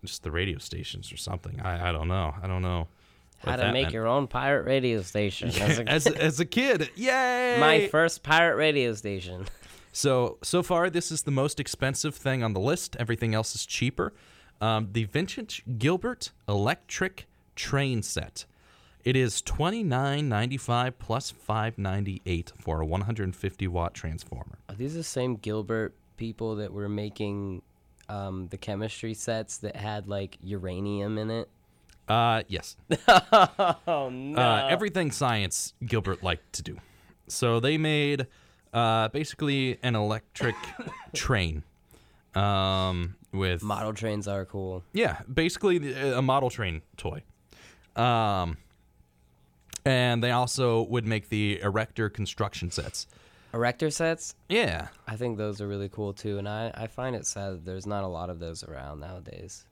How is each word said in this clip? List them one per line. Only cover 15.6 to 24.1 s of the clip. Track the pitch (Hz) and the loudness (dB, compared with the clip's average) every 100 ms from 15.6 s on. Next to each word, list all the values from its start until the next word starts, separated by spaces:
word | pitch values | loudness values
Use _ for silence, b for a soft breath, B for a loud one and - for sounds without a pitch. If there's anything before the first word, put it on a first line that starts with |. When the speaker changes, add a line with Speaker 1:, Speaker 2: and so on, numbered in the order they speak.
| - 120 | -6 0
Speaker 1:
Gilbert | 131 180 226 247 - _ - | 2 2 -2 -6 -10 _ -2
electric | 101 104 175 - - 185 - - b b - | 0 2 -2 -6 -4 -4 -4 -20 b b -10
train | - 139 139 120 | -2 0 2 0
set. | - - - - - b b b b b | -2 -4 -6 -12 -18 b b b b b
It | - 131 | 2 4
is | 127 - | 4 0
twenty-nine | - - 156 226 202 127 139 143 151 | -4 0 0 0 0 2 2 0 2
ninety-five | 104 120 135 - 120 127 - | 2 0 -2 0 2 0 -4
plus | - 113 - | -2 -2 -2
five | - - 110 110 113 | -12 -2 0 0 -2
ninety-eight | 95 98 98 92 - 85 85 - | -2 0 -2 -4 -2 -2 -2 -10
for | - 80 | -4 -2
a | 78 | 0
one | 90 | 0
hundred | 101 113 95 - | -2 -2 -4 -4
fifty | 98 - 95 | -6 -4 -4
watt | 87 85 | -2 -2
transformer. | - 82 | -4 -8